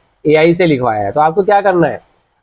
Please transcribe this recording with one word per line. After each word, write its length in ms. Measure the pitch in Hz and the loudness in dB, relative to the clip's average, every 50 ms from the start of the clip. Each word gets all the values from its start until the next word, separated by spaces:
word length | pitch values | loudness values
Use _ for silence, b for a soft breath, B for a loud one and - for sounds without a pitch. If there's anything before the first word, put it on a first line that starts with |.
| _ _ _ _ - | _ _ _ _ -2
एआई 280 | 151 151 156 160 170 170 | 0 2 2 2 2 2
से 120 | 175 185 | 2 0
लिखवाया 380 | 165 147 123 123 117 110 104 101 | 0 0 0 -2 -4 -4 -4 -4
है। 80 | 98 | -4
तो 100 | 101 147 | -2 0
आपको 220 | 151 160 165 208 190 | 0 0 0 -2 0
क्या 160 | 208 202 202 | 0 0 0
करना 260 | 202 202 185 175 160 | 2 0 0 0 0
है, 140 | 135 107 - _ _ _ _ _ _ _ _ | 0 -2 -8 _ _ _ _ _ _ _ _